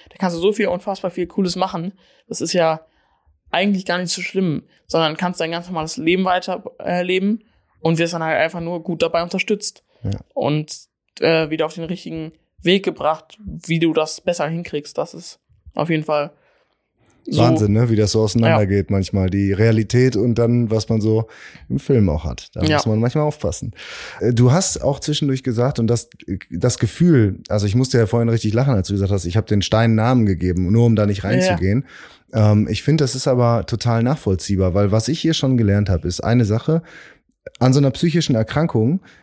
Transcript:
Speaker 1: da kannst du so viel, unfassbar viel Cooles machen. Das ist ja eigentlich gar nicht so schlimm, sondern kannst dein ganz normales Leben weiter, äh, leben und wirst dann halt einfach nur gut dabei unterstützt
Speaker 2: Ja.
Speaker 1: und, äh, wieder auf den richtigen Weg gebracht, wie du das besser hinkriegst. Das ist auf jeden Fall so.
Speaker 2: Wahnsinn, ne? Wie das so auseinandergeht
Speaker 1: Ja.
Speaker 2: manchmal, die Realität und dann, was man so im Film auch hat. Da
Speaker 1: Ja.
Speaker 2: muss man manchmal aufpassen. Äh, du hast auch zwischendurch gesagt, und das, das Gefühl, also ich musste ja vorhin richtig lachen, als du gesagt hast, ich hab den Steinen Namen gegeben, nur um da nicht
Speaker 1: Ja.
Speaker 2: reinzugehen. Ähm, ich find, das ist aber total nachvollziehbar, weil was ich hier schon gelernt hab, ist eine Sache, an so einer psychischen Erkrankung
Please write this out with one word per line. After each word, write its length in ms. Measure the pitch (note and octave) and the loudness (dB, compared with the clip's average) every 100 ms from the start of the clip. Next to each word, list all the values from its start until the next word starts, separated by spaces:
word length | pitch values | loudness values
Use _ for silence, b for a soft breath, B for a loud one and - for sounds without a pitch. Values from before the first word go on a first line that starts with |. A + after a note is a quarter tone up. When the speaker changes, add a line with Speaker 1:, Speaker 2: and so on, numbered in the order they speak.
| B | B
Speaker 1:
da 60 | - | -6
kannst 180 | F#3 E3+ | -4 0
du 40 | |
so 120 | F#3 | 0
viel, 160 | G#3 G3 | 0 -2
unfassbar 420 | F3+ - F#3+ F#3 | -4 -6 -6 -6
viel 160 | - F3 | -6 -6
Cooles 300 | - F#3 F3+ | -2 -2 -2
machen. 360 | F#3 E3+ F3 - b b _ | -4 -4 -10 -12 b b _
Das 120 | - | -8
ist 120 | E3 | -2
ja 340 | F3+ E3 D#3 b b b b b _ _ | 0 0 -2 b b b b b _ _
eigentlich 340 | E3+ G3 G3 F#3 | -2 0 -2 -2
gar 120 | F3 | -4
nicht 140 | F3 | -4
so 80 | - | -6
schlimm, 440 | F#3 F#3+ F#3+ C#3+ - b - | -6 -2 -2 -4 -8 b -4
sondern 300 | E3 D#3+ - | 0 0 -2
kannst 240 | F3+ F3+ | -4 -4
dein 100 | E3 | -4
ganz 160 | E3+ F3 | -6 -6
normales 300 | F3+ D#3 - | -8 -6 -4
Leben 280 | D#3 F#3 | -2 0
weiter, 380 | F#3+ F#3 F#3+ F3+ - - | 0 -2 -2 -8 -10 -12
äh, 240 | - F3+ | -6 -4
leben 400 | F3+ F#3 G3 A3 - _ _ _ | -2 0 0 -2 -8 _ _ _
und 180 | E3 E3 | -2 0
wirst 140 | E3+ | -2
dann 100 | E3+ | -4
halt 140 | D#3+ D#3 | -2 0
einfach 220 | D#3+ F3 | -2 -4
nur 220 | E3 F3 | -8 -8
gut 180 | E3 E3 | -8 -2
dabei 200 | E3 E3 | -2 0
unterstützt 600 | F3 F#3+ - G3+ - - B B | -2 -4 -4 -4 -4 -8 B B
Speaker 2:
Ja. 160 | G#2+ G2+ - | -8 -8 -8
Speaker 1:
und, 400 | - C3 D3+ D3+ - - _ _ - | -4 -2 -2 -4 -12 -16 _ _ -2
äh, 280 | - D#3+ D#3 | 0 2 0
wieder 160 | D#3 D#3 | -4 -4
auf 80 | |
den 100 | E3 | -6
richtigen 480 | E3 F3 E3+ E3 D#3+ - _ _ | -8 -8 -10 -10 -12 -16 _ _
Weg 220 | F3 G3 | 0 0
gebracht, 540 | G3 - D3+ D#3 - - | 0 -2 -2 -2 -8 -18
wie 340 | G3+ D#3 E3 E3 | -14 -12 -4 0
du 140 | E3+ | 2
das 280 | D#3 D#3 - | 0 -2 -4
besser 280 | - F3 D3+ | -6 -4 -4
hinkriegst. 480 | E3 E3+ D3 D3 - | -6 -8 -10 -8 -8
Das 160 | D3+ | -8
ist 240 | - - - _ _ - | -10 -18 -20 _ _ -10
auf 140 | - D3+ | -6 -2
jeden 160 | D#3+ | -2
Fall 280 | D3+ D3+ D3 - _ _ _ _ _ _ b b - | 0 -2 -4 -10 _ _ _ _ _ _ b b -4
so. 120 | G#3+ | 2
Speaker 2:
Wahnsinn, 300 | A#2 G#2 G#2 | 4 4 2
ne? 180 | G#2+ A#2+ | 2 2
Wie 60 | G#2+ | 2
das 160 | G#2 | 2
so 100 | A2 | 2
auseinandergeht 680 | A2 A#2 A2+ A2 G2+ G2+ F#2 | 2 2 4 4 2 0 0
Speaker 1:
Ja. 60 | G2 | -2
Speaker 2:
manchmal, 340 | F#2 G2 F#2 | 0 0 0
die 220 | G2+ G2 | 0 0
Realität 640 | F#2+ A2+ A2+ G#2 B2 C3 A2+ | 2 2 2 2 2 2 2
und 200 | B2 A2+ | 0 2
dann, 340 | A#2 A#2+ A#2 | 2 2 2
was 180 | A2 - | -2 0
man 120 | A2+ | 0
so 260 | G#2+ A2 A2+ B B B - | 2 0 -2 B B B -8
im 100 | C3 | -6
Film 300 | - C3 G2 | 0 2 2
auch 160 | D#2 | 0
hat. 260 | D#2+ - - | -4 -10 -12
Da 80 | - | -2
Speaker 1:
Ja. 140 | - D3+ | 0 2
Speaker 2:
muss 100 | A2+ | 0
man 120 | G#2+ | 0
manchmal 260 | A#2+ D#3 | 0 0
aufpassen. 480 | D3+ - - - C3 B B B B B | -2 -2 -6 -6 -10 B B B B B
Äh, 120 | A#2 | 0
du 200 | A#2 B2 | 4 4
hast 260 | D#3 G3 - | 4 0 -2
auch 160 | - C#3 | -2 -2
zwischendurch 420 | - D3 C#3+ C3+ | -4 -2 -2 -2
gesagt, 340 | C3+ A2+ B2 C3+ | -2 0 0 0
und 80 | A2+ | 0
das, 200 | A#2 - - - F#2+ - | 0 -2 -14 -10 -10 -8
das 280 | F2 B2 - | -2 0 0
Gefühl, 640 | A2+ - F3 D3 G#2+ - - | -2 2 4 6 4 0 -4
also 180 | G#2 G2+ | -2 2
ich 80 | |
musste 240 | A2+ C3 B2 | 2 2 2
ja 80 | A2 | 2
vorhin 220 | A#2 A#2 | 2 0
richtig 260 | A2+ G#2+ | 0 0
lachen, 200 | A2 C3+ | 0 2
als 140 | A2 F#2+ | 0 0
du 60 | |
gesagt 180 | G2+ G2 | -2 0
hast, 120 | G2+ F2 | 0 0
ich 100 | G#2 | -2
hab 100 | - | 0
den 160 | G#2 | 0
Steinen 320 | - A2 A#2 A2 | 2 2 4 2
Namen 280 | A2+ B2+ G#2 | 2 2 2
gegeben, 460 | F2 F2+ F2+ F2+ | 2 0 0 2
nur 140 | A2+ A#2+ | 4 4
um 100 | G#2+ | 4
da 100 | G#2 | 2
nicht 160 | G2 | 0
Speaker 1:
Ja. 40 | G2 | 0
Speaker 2:
reinzugehen. 540 | F3+ F#3 E2+ F#2+ A2+ B B B B _ | 2 2 2 0 0 B B B B _
Ähm, 340 | A#2 G#2+ G#2 G2+ | 2 4 4 2
ich 120 | G#2+ | -2
find, 180 | - D3+ | 0 2
das 140 | C3+ | 0
ist 120 | C3 D3 | -2 0
aber 380 | B2 A#2+ A#2 E2+ | 2 4 2 -2
total 360 | A2 A#2+ A#2 | -4 0 2
nachvollziehbar, 720 | A#2+ D3 - F#2 - F#2+ F#2 | 0 0 -2 -2 0 0 2
weil 160 | F2 G#2 | 2 2
was 160 | A2 A#2 | 2 0
ich 120 | E3 | -2
hier 140 | E3 | -2
schon 220 | D#3+ C3+ B2+ | 0 0 2
gelernt 320 | G#2+ G2+ G#2 | 2 2 2
hab, 140 | F2 | 0
ist 160 | F2 - | -2 -4
eine 220 | - B2 | 0 2
Sache, 380 | G#2+ A2 - E3 B B B B _ _ - - | 2 0 0 -2 B B B B _ _ -20 0
an 120 | B2+ | 2
so 60 | C3+ | 4
einer 100 | C#3 | 2
psychischen 420 | - F3 E3 - | 2 0 0 2
Erkrankung 640 | A#2 A2 D3 E3 A#2 A2 F#3+ b b | 0 0 0 0 2 2 0 b b